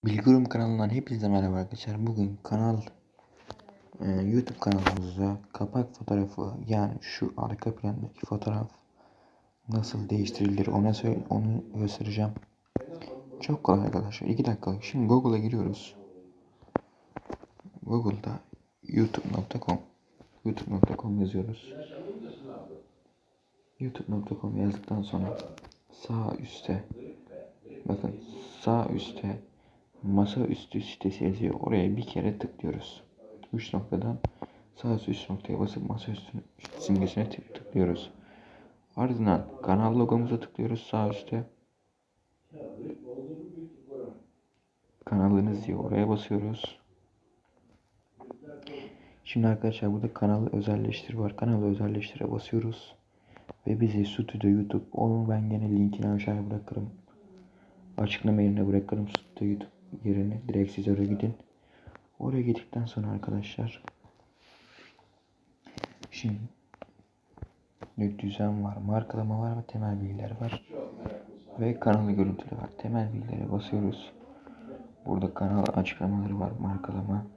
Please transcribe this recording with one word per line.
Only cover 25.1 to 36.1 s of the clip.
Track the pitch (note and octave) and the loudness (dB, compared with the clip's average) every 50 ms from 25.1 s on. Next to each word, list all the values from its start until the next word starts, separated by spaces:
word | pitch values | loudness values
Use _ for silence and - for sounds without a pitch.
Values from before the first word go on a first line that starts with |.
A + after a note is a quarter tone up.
| - F#2 F#2 F#2+ - - - - - - - - - _ _ _ | 0 0 0 -2 -2 -6 -10 -12 -14 -16 -18 -20 -20 _ _ _
sağ | - - - - A#2 A2+ A2+ - - - | -20 -18 -8 -4 -2 -2 -2 -2 -4 -6
üstte, | - - - - - - F#2+ G2+ - - - - - - - - - - - - - - - _ _ - - - - | -10 -12 -14 -10 -6 -4 -4 -4 -4 -8 -14 -14 -14 -16 -16 -18 -20 -18 -18 -16 -18 -18 -20 _ _ -18 -18 -12 -4
bakın | - G2 G2+ - - - - - - - - - - - - | -4 -4 -2 -2 -6 -6 -8 -14 -16 -16 -16 -16 -18 -18 -4
sağ | - A2+ A2+ A#2+ A2 | 0 2 4 4 2
üstte | - - - - - - - - G2 G#2 - - - _ _ _ _ _ _ _ _ _ - - | 0 -2 -4 -4 -6 -10 -8 -6 -6 -6 -6 -10 -18 _ _ _ _ _ _ _ _ _ -8 -2
masaüstü | G2 G2 G2 G#2 G2+ - B2+ B2 - - - - - - G#2 | 2 4 4 4 4 2 0 0 0 0 -4 -6 -6 -6 -6
sitesi | G#2 - - - - G2 - - - | -6 -6 -12 -4 -4 -4 -2 0 0
yazıyor. | F#2+ F#2+ G#2+ A2+ - - - | 0 0 0 0 -2 -2 -2
Oraya | - - A2+ G2 F2+ G2 G2+ | 0 0 2 2 2 2 0
bir | A#2 A#2+ | 0 -4
kere | - - - F#2 G#2+ G#2 | -4 -4 0 0 0 -2
tıklıyoruz. | - - - - - - E2 - - - - - - - _ _ _ - - - - - - - | -2 -6 -8 -8 -6 -6 -4 -4 -4 -8 -12 -16 -20 -20 _ _ _ -20 -20 -20 -20 -14 -8 -6
Üç | A2+ - - - | -6 -6 -4 -4
noktadan | F#2+ G#2+ - - F#2 F#2+ A2+ B2 B2 - - - - - - - - - _ _ | -4 -4 -2 -4 -2 -2 -2 -4 -2 -4 -6 -6 -6 -18 -18 -18 -20 -20 _ _
sağ | - - A#2+ A2+ | -6 -2 -2 -2
üst | G#2+ - - | 0 0 -4
üç | G2 F#2 - - | -4 -4 -4 -8
noktaya | F#2+ G2 - - - F#2+ | -8 -8 -4 -6 -2 -2
basıp | G2 G#2 - - - - | -2 -2 -2 -6 -6 -6
masaüstü | A2+ A2+ - - | -6 -6 -6 -6